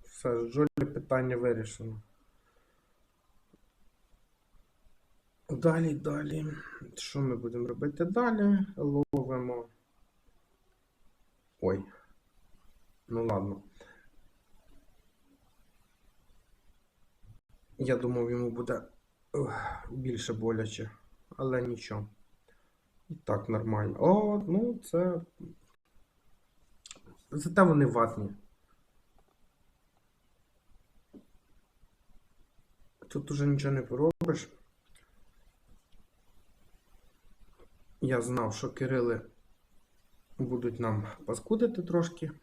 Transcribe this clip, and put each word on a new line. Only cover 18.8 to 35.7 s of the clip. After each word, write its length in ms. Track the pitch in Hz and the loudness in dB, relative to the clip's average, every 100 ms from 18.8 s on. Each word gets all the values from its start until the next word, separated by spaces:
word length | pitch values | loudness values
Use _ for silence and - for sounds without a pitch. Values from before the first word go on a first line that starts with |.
| - - _ _ _ | -8 -20 _ _ _
ух, 200 | - 139 101 - - - | -4 -2 -4 -6 -8 -10
більше 420 | 127 127 113 - | -6 -4 -4 -4
боляче. 640 | 110 113 110 110 - 110 - - - _ - | -2 0 0 -2 -6 -10 -12 -20 -20 _ -6
Але 220 | 131 127 | -2 0
нічого. 480 | 123 117 - 107 107 - - _ _ _ _ _ _ _ _ | -2 -6 -6 -6 -6 -12 -20 _ _ _ _ _ _ _ _
І 60 | 160 | -12
так 340 | - 104 - | -4 -4 0
нормально. 480 | 110 110 107 101 - | -2 0 0 0 4
О, 440 | 160 202 208 208 196 | 6 6 4 0 2
ну 320 | 185 240 233 | 2 2 -2
це... 380 | - 170 180 170 170 _ - - _ _ _ - _ _ _ - _ _ _ - - - - - _ | -2 0 0 0 -6 _ -18 -18 _ _ _ -20 _ _ _ -20 _ _ _ -20 -20 -20 -20 -20 _
Зате 320 | 147 165 170 | -6 0 6
вони 220 | 180 147 131 | 8 8 6
ватні. 440 | 117 113 - 101 - - _ _ _ _ _ _ _ _ _ - _ _ _ _ _ _ _ _ _ _ _ _ - _ - _ - - - _ - _ _ - _ _ - _ _ - - - _ - _ - | 6 2 2 -6 -8 -18 _ _ _ _ _ _ _ _ _ -20 _ _ _ _ _ _ _ _ _ _ _ _ -20 _ -20 _ -20 -20 -20 _ -20 _ _ -20 _ _ -20 _ _ -20 -20 -20 _ -20 _ -10
Тут 240 | - 143 | -8 -4
уже 160 | 143 143 | 0 2
нічого 260 | 139 139 | 4 2
не 80 | 139 | 0
поробиш. 680 | 123 123 156 - 175 185 - - - _ _ - _ - - - - _ _ | -2 2 2 2 0 0 -4 -18 -20 _ _ -20 _ -20 -20 -20 -20 _ _